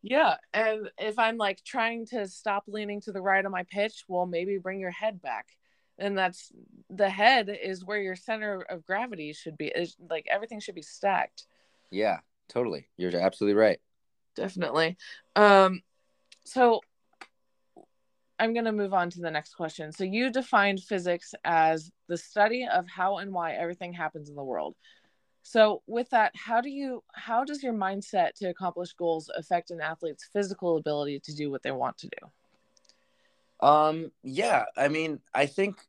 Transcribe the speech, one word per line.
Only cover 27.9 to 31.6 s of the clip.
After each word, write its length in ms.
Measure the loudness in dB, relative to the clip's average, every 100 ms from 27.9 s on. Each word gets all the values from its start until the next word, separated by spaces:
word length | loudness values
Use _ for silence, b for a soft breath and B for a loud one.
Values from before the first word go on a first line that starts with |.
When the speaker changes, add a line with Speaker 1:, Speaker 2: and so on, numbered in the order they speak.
| -4 -4 0 0 -2
Speaker 1:
to 120 | -8
accomplish 460 | -4 -6 -6 -10
goals 360 | -4 -2 -2 -4 -10
affect 360 | -2 -2 -2
an 100 | -8
athlete's 420 | -6 -6 -8 -10 -6
physical 460 | -4 -4 -2 0 0
ability 420 | 0 -2 -2 -6
to 160 | -8 -6
do 160 | -6
what 120 | -4